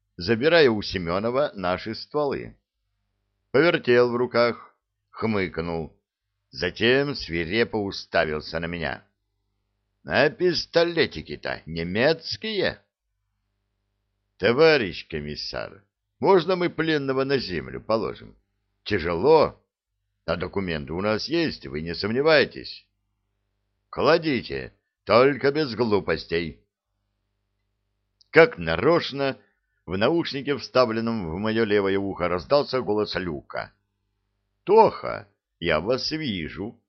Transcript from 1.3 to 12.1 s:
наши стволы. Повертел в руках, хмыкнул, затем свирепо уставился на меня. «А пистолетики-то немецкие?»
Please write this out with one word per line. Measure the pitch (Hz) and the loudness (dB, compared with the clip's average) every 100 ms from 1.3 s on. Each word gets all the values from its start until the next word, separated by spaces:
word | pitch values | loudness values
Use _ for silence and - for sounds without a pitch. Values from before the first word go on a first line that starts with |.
| 127 147 | -2 -2
наши | 101 90 90 - | -2 -4 -2 -6
стволы. | 110 - 147 147 85 58 - _ _ _ _ _ _ _ _ _ | -12 -8 -4 -4 -4 -10 -18 _ _ _ _ _ _ _ _ _
Повертел | 131 170 160 123 120 123 | 2 4 2 4 4 4
в | 120 | 2
руках, | 123 117 120 110 - _ _ _ _ | 0 2 2 0 -12 _ _ _ _
хмыкнул, | - 110 104 92 82 85 82 78 _ _ _ _ _ _ | -6 -2 0 -2 -4 -6 -6 -8 _ _ _ _ _ _
затем | - 90 - 113 131 143 | -6 -6 0 2 4 2
свирепо | 135 - 82 80 107 117 110 | -4 -6 -6 -4 -2 -2 -2
уставился | 98 - - 92 78 76 - 82 | -6 -8 -4 -2 0 -2 -6 -8
на | 85 | -6
меня. | 87 73 60 _ _ _ _ _ _ _ _ _ _ | -6 -8 -8 _ _ _ _ _ _ _ _ _ _
«А | - 87 147 | -4 2 2
пистолетики-то | 131 180 160 - 165 170 165 123 80 - 71 65 62 - | 2 -2 -2 -2 0 0 0 -2 -4 -12 -10 -8 -10 -10
немецкие?» | 82 85 95 135 | -8 -4 0 2